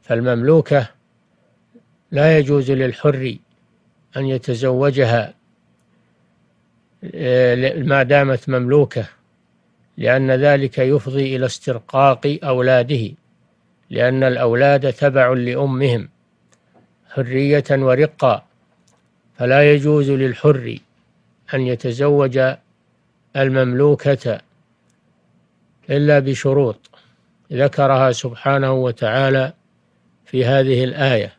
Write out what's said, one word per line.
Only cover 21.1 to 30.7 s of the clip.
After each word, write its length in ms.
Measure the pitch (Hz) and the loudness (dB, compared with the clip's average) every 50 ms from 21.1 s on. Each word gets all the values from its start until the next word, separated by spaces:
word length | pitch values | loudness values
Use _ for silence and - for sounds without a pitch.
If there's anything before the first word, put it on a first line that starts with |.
| _ _ _ _ _ _ _ - - | _ _ _ _ _ _ _ -8 -6
أن 80 | 135 | -4
يتزوج 760 | 131 127 123 117 - 131 117 123 139 147 147 143 139 131 123 131 131 131 139 _ _ _ _ _ _ _ _ _ _ _ _ _ _ _ _ | -4 -4 -4 -4 -6 -8 -4 -2 0 2 2 2 2 0 0 0 0 0 -2 _ _ _ _ _ _ _ _ _ _ _ _ _ _ _ _
المملوكة 1080 | 139 135 135 131 131 131 123 123 127 143 147 147 139 - 143 139 120 - 123 107 - _ _ _ _ _ _ _ _ _ _ _ _ _ _ _ _ _ _ _ _ _ _ _ _ _ _ _ _ _ - | -2 0 0 2 0 0 0 0 2 2 2 2 2 2 -2 -2 0 -2 -6 -8 -8 _ _ _ _ _ _ _ _ _ _ _ _ _ _ _ _ _ _ _ _ _ _ _ _ _ _ _ _ _ -4
إلا 300 | 143 143 147 147 147 143 | -2 0 2 4 2 2
بشروط 680 | 135 139 135 - - 139 135 143 139 117 104 _ _ _ _ _ _ _ _ _ _ _ _ _ _ _ 151 | 2 0 -6 -2 -2 0 0 0 0 -2 -4 _ _ _ _ _ _ _ _ _ _ _ _ _ _ _ -4
ذكرها 580 | 123 139 139 - - 139 135 135 131 135 131 | -2 -2 -2 0 0 2 2 2 2 2 2
سبحانه 600 | 120 - - 127 117 - - 139 139 139 135 131 | 0 -2 -6 -10 -12 -6 -2 -2 0 0 0 0
وتعالى 840 | 131 131 127 123 117 - 120 107 113 135 135 135 135 135 131 131 - _ _ _ _ _ _ _ _ _ _ _ _ _ _ | -2 -2 -2 -4 -4 -4 -4 -2 0 0 0 0 0 0 -2 -4 -8 _ _ _ _ _ _ _ _ _ _ _ _ _ _
في 200 | _ - 127 123 | _ -4 -2 0
هذه 380 | 120 135 139 135 131 | 2 2 2 2 2